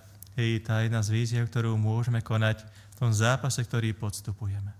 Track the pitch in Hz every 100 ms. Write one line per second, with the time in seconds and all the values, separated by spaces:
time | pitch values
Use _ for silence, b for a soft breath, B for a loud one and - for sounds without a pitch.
0 | B B - - 117 113 113 110 113 117
1 | 104 110 117 120 117 120 113 110 107 113
2 | 120 117 - 110 110 110 - - - -
3 | 117 107 113 131 139 127 117 117 110 101
4 | 107 - - 101 101 101 101